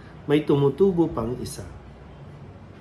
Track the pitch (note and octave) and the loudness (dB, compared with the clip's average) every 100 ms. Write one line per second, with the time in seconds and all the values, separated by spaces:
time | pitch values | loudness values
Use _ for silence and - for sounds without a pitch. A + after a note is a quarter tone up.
0 | - - - D3 D3+ C#3+ C#3+ C#3 G3 F3 | -20 -16 0 0 4 4 4 4 2 4
1 | D#3 - A2+ B2+ - - G#2 - - - | 0 0 -6 -6 -8 -12 -14 -16 -20 -20
2 | - - - - - - - - | -20 -20 -20 -20 -20 -20 -20 -20